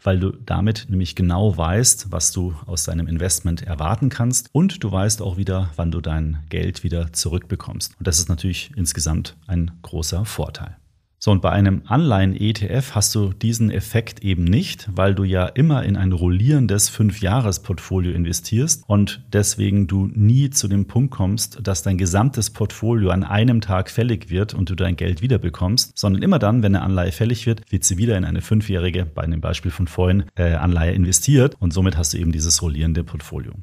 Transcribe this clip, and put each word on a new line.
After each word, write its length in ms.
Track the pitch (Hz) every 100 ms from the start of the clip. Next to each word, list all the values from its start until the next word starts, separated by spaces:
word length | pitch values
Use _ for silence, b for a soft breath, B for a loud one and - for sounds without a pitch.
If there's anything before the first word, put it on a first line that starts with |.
weil 180 | - 95
du 100 | 95
damit 560 | - 113 85 98 110 -
nämlich 260 | 95 90 -
genau 400 | 90 87 107 82
weißt, 580 | 80 98 127 - 98
was 180 | 87 -
du 240 | - 90 80 -
aus 200 | 90 -
deinem 220 | 85 80
Investment 540 | 82 90 - 95 85
erwarten 460 | - 78 78 110 131
kannst 400 | - 120 123 -
und 320 | 139 190 - 107
du 40 |
weißt 320 | 95 101 104
auch 140 | 95 90
wieder, 340 | 98 95 95 -
wann 160 | 85
du 80 | 85
dein 400 | 80 78 78 76 78
Geld 340 | 85 87 92 87
wieder 260 | 85 85
zurückbekommst. 840 | - - 87 - 87 - - - -
Und 80 | -
das 120 | 85
ist 100 | 87
natürlich 420 | 87 95 87 - -
insgesamt 580 | 82 - 78 82 87 - -
ein 240 | 90 85 -
großer 420 | - 80 78 87
Vorteil. 540 | 107 - - - - - _ _ _ -
So, 100 | -
und 100 | 95
bei 100 | 87
einem 300 | 90 101 95 -
Anleihen-E 680 | 120 165 101 95 95 104
T 140 | 107 104
F 280 | 120 135 113
hast 180 | 101
du 200 | 113 101
diesen 380 | 95 113 113 110
Effekt 500 | 98 - 113 113 -
eben 240 | 101 87 85
nicht, 420 | 107 185 - -
weil 240 | 92 98
du 120 | 98 98
ja 220 | 92 90
immer 360 | - 160 139
in 140 | - 98
ein 160 | 95
rollierendes 720 | 90 90 90 117 151 117 101 -
Fünfjahres-Portfolio 1300 | - 107 - 87 117 113 90 - 92 - 95 90
investierst 720 | 85 85 85 - 107 156 - -
und 340 | 104 101 - -
deswegen 540 | 101 104 - 101 101 95
du 200 | 98 98
nie 420 | - 104 127 139
zu 200 | 135 101
dem 180 | 101 98
Punkt 240 | 117 131
kommst, 480 | - 95 107 - -
dass 220 | 98 95
dein 140 | - 92
gesamtes 540 | 92 95 127 131 104
Portfolio 580 | - 104 - 110 117 101
an 160 | 90 92
einem 340 | 104 120 117
Tag 300 | 104 95 95
fällig 400 | - 120 113 -
wird 240 | 87 110
und 160 | - 90
du 60 | 87
dein 200 | 90 85
Geld 260 | 90 87
wiederbekommst, 720 | 123 110 87 - 90 117 - -
sondern 240 | 104 95
immer 160 | 185 185
dann, 240 | 101 120
wenn 100 | 104
eine 120 | 98 87
Anleihe 260 | 95 87
fällig 340 | - 113 117 -
wird, 240 | 110 -
wird 140 | 92
sie 140 | - 90
wieder 200 | 117 101
in 60 |
eine 160 | 82 82
fünfjährige, 640 | - 110 107 92 90 87
bei 220 | 85 - 82
dem 160 | 80
Beispiel 300 | 80 82 92
von 160 | - 92
vorhin, 360 | - 90 95 92 -
äh, 180 | 85
Anleihe 400 | 82 87 85 82
investiert 640 | 92 90 92 - 143 131 -
und 140 | 90
somit 240 | 82 92 80
hast 160 | 82
du 40 | 80
eben 140 | 82
dieses 300 | 80 80 -
rollierende 420 | 87 73 80 82
Portfolio. 480 | 82 78 - 76 - -